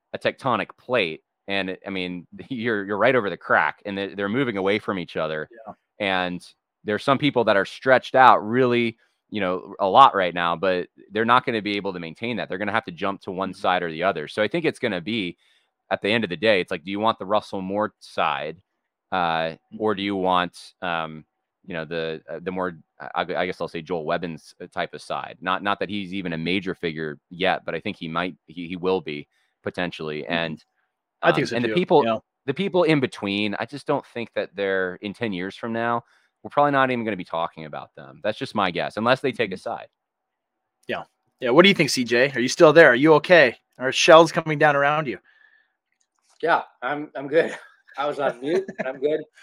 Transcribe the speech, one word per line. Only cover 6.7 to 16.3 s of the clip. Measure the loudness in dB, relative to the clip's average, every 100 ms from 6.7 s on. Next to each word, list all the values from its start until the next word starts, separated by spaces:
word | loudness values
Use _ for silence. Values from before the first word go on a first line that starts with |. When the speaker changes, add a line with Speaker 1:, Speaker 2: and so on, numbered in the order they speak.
| _
Speaker 1:
there's | -6 -2
some | 0 0
people | 0 0
that | 2 2
are |
stretched | 0 -2 2 2 4 6
out | 8 8
really, | 4 0 2 2 0 -4 _ _ _
you | -6
know, | -4 -4 -8 -2
a | 4
lot | 8 8
right | 6 0
now, | 0 -2 0
but | 0 0 -4 _ -8
they're | -2
not | 2 2 2
gonna | -4
be | -2 -4
able | -6
to | -8
maintain | -10 -10 -8 -6
that. | -6
They're | -6
gonna | -4
have | -4 -4
to |
jump | -6 -6 -6
to | -8
one | -6 -6
Speaker 2:
Mm-hmm. | -4
Speaker 1:
side | -2 0
or | -2
the | -2
other. | -2 -2 -4
So | -4
I | -2
think | -2
it's | -4 -4
gonna | -4 -6
be, | -6 -6 -6 -10 _ _ _ _ -8
at | -4
the | 0
end | 0
of | -2